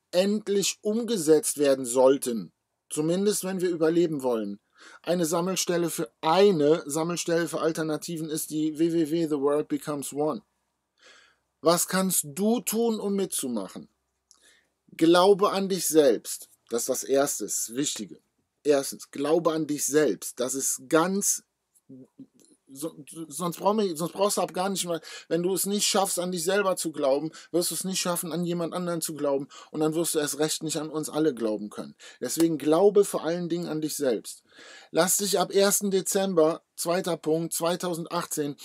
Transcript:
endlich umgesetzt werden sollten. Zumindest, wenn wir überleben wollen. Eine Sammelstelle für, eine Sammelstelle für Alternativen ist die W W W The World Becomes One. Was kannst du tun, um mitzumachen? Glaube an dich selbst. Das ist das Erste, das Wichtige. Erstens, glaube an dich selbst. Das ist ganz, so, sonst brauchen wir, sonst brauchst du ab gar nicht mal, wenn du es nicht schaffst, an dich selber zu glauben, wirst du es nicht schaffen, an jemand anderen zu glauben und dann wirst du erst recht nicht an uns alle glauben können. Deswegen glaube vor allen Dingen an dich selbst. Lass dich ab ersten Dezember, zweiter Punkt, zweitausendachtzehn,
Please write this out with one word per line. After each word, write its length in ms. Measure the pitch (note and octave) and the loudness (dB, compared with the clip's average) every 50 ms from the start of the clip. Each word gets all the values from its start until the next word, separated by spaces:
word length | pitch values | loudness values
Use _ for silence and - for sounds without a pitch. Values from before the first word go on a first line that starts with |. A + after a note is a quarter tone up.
| _ _ | _ _
endlich 680 | - F3 F#3+ G3+ G#3 G#3+ G#3 - G3+ G3+ F#3 - - - | 0 2 2 2 0 -2 -2 -2 0 0 0 -2 -2 -4
umgesetzt 760 | - G#3+ G#3+ A3+ A#3+ G#3 A#3+ G3+ D#3 D3 D#3 D3+ D3 - - C#3 | -2 -2 -2 -2 0 -2 -2 0 4 6 6 6 4 2 -2 0
werden 260 | D3 C#3 C3+ C3 C3+ | 2 2 2 2 0
sollten. 680 | A#2+ A#2 C3 B2+ C3 C#3 C3+ - B2+ A#2 A2 F2+ D#2+ _ _ _ _ _ _ _ - | 0 4 6 6 6 6 4 0 -4 -4 -4 -6 -8 _ _ _ _ _ _ _ -10
Zumindest, 540 | - D3+ D3+ D#3+ E3+ F#3 G3+ G#3 G3+ - - | -4 -2 0 0 0 0 0 0 0 -2 -2
wenn 160 | F#3 F#3+ F#3+ | -4 -4 -2
wir 100 | E3+ F#3 | -2 -2
überleben 540 | E3+ D#3+ E3 D#3+ E3+ E3+ F3 D#3+ D#3+ C#3 C3 | 0 0 2 2 4 4 2 2 0 -2 -2
wollen. 380 | C3 A#2+ A2 G#2+ G2+ G2+ - _ _ _ _ - - - - | 0 0 -2 -2 -4 -8 -12 _ _ _ _ -20 -20 -20 -10
Eine 240 | - D#3 E3+ F3+ F3 | -4 -2 0 0 0
Sammelstelle 640 | D3+ E3+ F3 E3+ F#3+ F#3+ F3 - - F3 E3+ F3 E3 | 0 0 0 -2 -2 -2 -2 -2 0 0 0 0 -2
für, 200 | - - E3 - _ _ | -2 -4 -8 -8 _ _
eine 640 | - D#3+ D#3+ F#3 G3+ G#3 G3 D#3 C#3+ D3 D#3+ F3 - | 0 2 6 6 6 6 6 6 4 4 4 4 2
Sammelstelle 640 | D3 C#3 D#3+ D#3+ E3+ F3 D#3 - - E3+ E3 E3+ D3+ | -2 -4 -2 -2 -2 -4 -4 -2 0 0 0 0 -2
für 100 | E3 D#3+ | -2 -2
Alternativen 720 | C3+ D#3+ D#3+ E3+ D#3+ D#3+ D3+ D3 - - E3+ D#3 D#3 D#3+ | -2 0 0 -2 -2 -4 -4 -6 -6 -8 -8 -8 -8 -6
ist 200 | D3 D#3+ - - | -6 -6 -6 -6
die 300 | D3+ D#3 D#3 D#3 D#3 C#3+ | -4 -2 -2 -2 0 0
W 140 | E3 E3+ E3 | 0 2 2
W 180 | E3+ D#3+ C#3+ | 2 0 0
W 160 | D#3 E3+ E3+ D3+ | 0 0 0 0
The 140 | D3+ C#3+ | 0 0
World 260 | C3+ C#3+ C#3+ D3+ D3+ - | 0 2 2 0 0 -2
Becomes 460 | D3+ C#3+ - - D3+ C#3+ C3 - - | -4 -6 -4 -4 -6 -6 -6 -8 -6
One. 300 | C#3 D3+ D#3 C#3 G#2 - _ _ _ _ _ _ _ _ _ _ _ _ - - - _ _ _ _ _ _ _ _ | -4 -2 -2 -4 -4 -8 _ _ _ _ _ _ _ _ _ _ _ _ -20 -20 -20 _ _ _ _ _ _ _ _
Was 300 | - D3+ E3+ E3+ - - | 2 2 4 4 2 0
kannst 380 | - F#3+ F#3+ F#3+ E3+ - - D3 | 0 0 0 0 0 -2 -4 -4
du 320 | C#3 D#3 G3 G#3+ A3+ B3 | -4 -2 0 0 0 0
tun, 360 | - - - A3 A#3 A#3 A3 G#3 | -2 -2 -2 0 0 0 0 -2
um 160 | F3+ G3+ G3+ | -4 -4 -2
mitzumachen? 760 | G3 F#3+ F3+ - - - B2+ A#2+ G#2 F#2+ F2+ - F2+ D2+ - _ _ _ _ _ _ _ _ _ _ _ _ _ _ _ _ _ _ _ _ - | -2 -2 -4 -4 -6 -6 -4 -4 -6 -6 -8 -10 -16 -18 -20 _ _ _ _ _ _ _ _ _ _ _ _ _ _ _ _ _ _ _ _ -4
Glaube 560 | - E3 D#3+ E3+ F3 F3+ G3+ G3+ F3 G3+ F3+ | 2 4 6 8 8 8 6 6 6 4 2
an 160 | C#3 G3 G3 F#3+ | 2 0 -2 -2
dich 180 | G3 F3+ - - | -2 -2 -2 2
selbst. 600 | D3 D#3 D3 C3+ A2 - - - - - - - _ _ _ - | 6 6 6 6 6 2 0 -8 -12 -12 -14 -18 _ _ _ -8
Das 140 | A#2 A#2+ - | -6 -4 -2
ist 60 | - | -4
das 140 | C3 - - | -4 -4 -2
Erste, 400 | - C3 C3+ C#3 C#3+ - - A2 | 0 2 2 2 0 -2 -4 -6
das 320 | F#2 - - - - A2+ | -6 -6 -6 -6 -6 -4
Wichtige. 460 | B2 D3 C#3 - - A2 F2 D#2+ - _ _ _ _ _ _ _ _ - | -4 -4 -4 -4 -6 -10 -12 -14 -18 _ _ _ _ _ _ _ _ 0
Erstens, 460 | C#3+ D3 C#3 C3+ - - - - - | 2 2 2 2 -2 -8 -12 -16 -12
glaube 440 | - - C#3+ C#3+ D#3+ F3 E3 E3 D#3+ | -8 -6 -2 0 2 2 2 2 0
an 120 | D#3+ D#3 | -2 -2
dich 220 | C3+ D3 C#3 - - | -4 -4 -4 -2 0
selbst. 520 | C3 D3+ D3+ C3 F#2+ - - - - - | 2 2 2 2 0 -2 -6 -10 -8 -6
Das 140 | A#2+ B2+ - | -6 -4 -4
ist 340 | C3+ B2+ - - - C3 B2+ | -4 -4 -4 -6 -6 -4 0
ganz, 560 | - D#3 E3 F3+ F#3+ G3+ G3 - - - - _ _ _ _ _ _ _ _ - C3+ B2+ B2+ - _ - C3+ - _ _ _ _ _ _ _ _ | 2 2 2 2 0 -2 0 -2 -2 -4 -6 _ _ _ _ _ _ _ _ -20 -20 -20 -20 -20 _ -20 -20 -20 _ _ _ _ _ _ _ _
so, 260 | C3+ C3+ D3 E3 D#3+ D#3+ C#3+ - - E3 E3 D#3 | -14 -10 -10 -10 -10 -12 -20 -18 -16 -14 -14 -12
sonst 300 | C#3 D3 F3+ F3 D#3+ - | -8 -6 -4 -4 -4 -2
brauchen 220 | D#3+ F#3+ G#3 A3 | 0 0 2 2
wir, 180 | G#3 F#3+ E3 C#3+ | 2 0 -2 -2
sonst 140 | F3 D#3+ | -6 -4
brauchst 260 | - G3 G3 G3+ - G#3+ | -2 0 0 0 2 0
du 40 | |
ab 120 | F#3 E3+ E3 | -2 -2 -2
gar 160 | F3+ F3+ G3 | -2 -2 -2
nicht 160 | G3 E3+ E3 | -2 -4 -4
mal, 160 | F3 E3+ D#3+ - - - - - - | -4 -4 -6 -6 -10 -18 -16 -8 -2
wenn 120 | D#3+ E3+ | -2 0
du 140 | F3 F3+ G3 | 0 0 0
es 100 | E3 - | 0 -2
nicht 220 | F#3+ G3+ G#3 G3 - | -2 -2 0 0 0
schaffst, 320 | - G#3 F#3+ F#3 - - | 2 2 2 0 0 -2
an 120 | F3+ F3+ | -4 -4
dich 120 | F#3 F3+ D#3 | -4 -4 -2
selber 320 | F3+ G3 G#3 G3+ F#3+ F3+ | 0 0 2 2 2 0
zu 160 | - - E3 | -2 -4 -6
glauben, 400 | D3+ D#3 C#3+ C3 C3 D3 D3 D#3 - - - - | -4 0 2 2 2 2 0 -4 -8 -12 -10 -4
wirst 220 | - E3 F3 - | -2 -2 0 0
du 40 | E3+ | -2
es 100 | D#3 - | -4 -6
nicht 140 | F#3 F#3+ F3 | -4 -4 -2
schaffen, 320 | - F3+ F3 F3 - E3+ | -2 -2 -2 -2 -4 -4
an 120 | D3+ E3 F3 | -4 -4 -2
jemand 320 | E3+ F3 F3 E3+ D#3+ D#3 | -2 -2 -2 -4 -4 -4
anderen 260 | F3+ F3+ F3 E3+ E3 | -4 -4 -4 -4 -4
zu 140 | - - D#3+ | -4 -6 -6
glauben 320 | C#3 C#3+ C#3+ C#3 C#3 C#3+ - - - - - | -4 -2 0 0 -2 -4 -6 -14 -20 -18 -10
und 80 | - D3+ | -4 0
dann 160 | D#3 D#3 D#3+ | 0 0 2
wirst 180 | E3 E3+ - - | 0 0 0 0
du 60 | D#3+ | -2
erst 180 | D3 C#3+ C3+ C3+ | -2 -2 0 0
recht 240 | D3+ D#3 - - | -2 -2 -2 -4
nicht 160 | - D#3 D3 D#3 | -6 -6 -6 -6
an 140 | D3+ D#3 | -6 -6
uns 180 | D3 D#3 D3+ - | -6 -6 -6 -4
alle 240 | - D3+ D#3 D#3 C3 | -2 0 2 2 0
glauben 380 | A2+ A#2 A2 G#2+ G2+ G#2 G#2 | 0 -2 -2 -2 -2 -6 -8
können. 240 | - - F#2 C#2+ C#2+ _ - - - - | -10 -12 -14 -14 -16 _ -20 -20 -14 -8
Deswegen 400 | - B2+ - - E3 E3 E3 C#3+ | -8 -6 -2 0 0 0 0 0
glaube 440 | C3+ D3+ D#3 D#3+ G3 G#3 G3 G#3 G3+ | 0 2 4 6 6 6 6 6 4
vor 200 | - - F3 - | 4 2 -4 -2
allen 260 | D#3 E3+ F3+ F3 E3+ | -2 -4 -2 -4 -4
Dingen 180 | E3 F3 F3 D#3 | -4 -4 -4 -4
an 140 | D#3 D#3 | -6 -4
dich 140 | D#3 D3+ - | -4 -4 -4
selbst. 480 | - C#3+ C3 A#2 G2 - - - - _ _ _ - - - - - - - | -2 0 0 0 0 -4 -8 -16 -18 _ _ _ -20 -20 -20 -20 -20 -14 -4
Lass 260 | - D#3 E3 F#3 - - | 0 2 2 2 2 0
dich 220 | G3+ G3 F#3 F#3 | 0 0 0 0
ab 120 | F3+ - | 0 2
ersten 380 | - G3 G3 G3+ G3 - G3+ G3+ | 4 4 4 4 4 2 0 0
Dezember, 720 | F#3 F#3+ F3+ - - G3+ F#3+ G3 F#3+ E3 D#3 D#3 E3 - _ _ _ | 0 0 0 0 0 0 0 2 4 4 4 4 4 -2 _ _ _
zweiter 420 | - - F3 E3+ F#3 F#3 F#3 E3 D#3 | -8 -4 -2 -2 -2 -2 -2 -4 -4
Punkt, 360 | - D#3 D#3 E3 E3+ D#3+ - | -2 0 0 0 0 -2 -4
zweitausendachtzehn, 1040 | - E3+ E3 F3+ E3+ - F3 E3+ D#3 E3+ - - F3 E3 - - D#3 D3 C#3+ C#3 - - | -2 -2 -2 -2 -2 -2 -4 -4 -6 -6 -6 -6 -6 -6 -4 -4 -4 -4 -4 -6 -10 -14